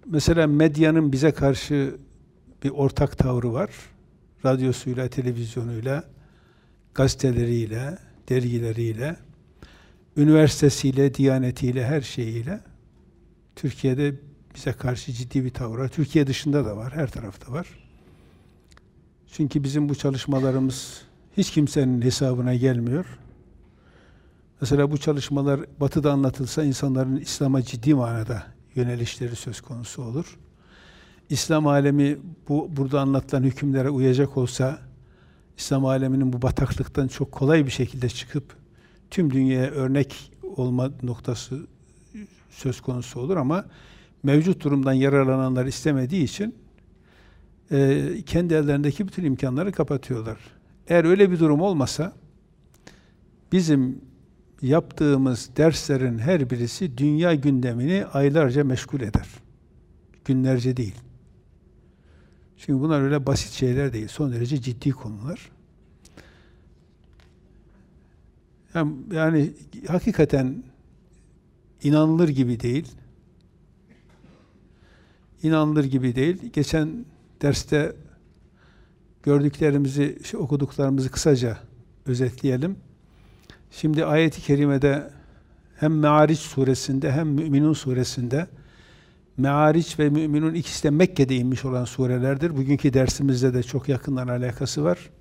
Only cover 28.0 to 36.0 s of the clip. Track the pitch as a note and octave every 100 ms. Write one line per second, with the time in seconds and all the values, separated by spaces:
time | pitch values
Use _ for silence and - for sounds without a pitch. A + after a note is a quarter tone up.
28 | A#2+ A#2 A2 A2+ - - - - B2 B2
29 | A#2 - B2 A#2 - A2 - A#2+ A#2+ -
30 | A#2+ B2+ F3 - - _ _ - - -
31 | - _ - C3+ - D#3 D3+ C#3+ C#3+ C#3+
32 | C#3+ C#3+ - D#3+ - D3 D3+ D3 C3+ C#3
33 | C3+ C3+ B2+ C#3+ C3 B2+ C#3+ C3+ C3 C#3+
34 | C3 B2+ C#3 C3+ B2 - C3 D3+ - -
35 | - - _ _ _ - - C3+ C3+ C3